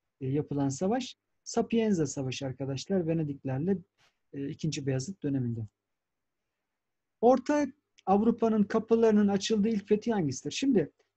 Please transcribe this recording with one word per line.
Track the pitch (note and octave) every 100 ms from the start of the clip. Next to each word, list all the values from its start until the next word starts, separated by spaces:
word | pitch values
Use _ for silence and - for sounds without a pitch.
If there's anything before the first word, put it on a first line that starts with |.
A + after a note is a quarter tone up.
| _ _
e, | C3
yapılan | C#3 D3 C#3+ C#3
savaş | C3+ F#3 B3 C4 - _ _
Sapienza | - - A#3 A3+ A3 F#3+ D3
Savaşı | D3 C3 A#2+ C#3
arkadaşlar, | B2+ C3+ C3+ - G3 D#3+
Venediklerle, | E3 D3+ C#3 C3+ C3+ E3+ F#3+ - _ _ _ _
e, | C#3+ C#3
ikinci | D#3+ E3 C#3+ C3+
Beyazıt | C3 C3 F#3+
döneminde. | D3 C#3 A#2+ A2+ A2 _ _ _ _ _ _ _ _ _ _ _ _ _ _ _
Orta | A3+ B3+ B3 D4 C#4+ - _ _ -
Avrupa'nın | G3+ A3+ A#3 A3+ A3
kapılarının | G3+ A3+ A3 A3+ A3+ G#3 G#3
açıldığı | G3 - A3 G3+
ilk | A3 -
fethi | G#3 A#3
hangisidir? | G#3+ D3+ C3 C#3+
Şimdi | - C4+ A3 C#3+ - _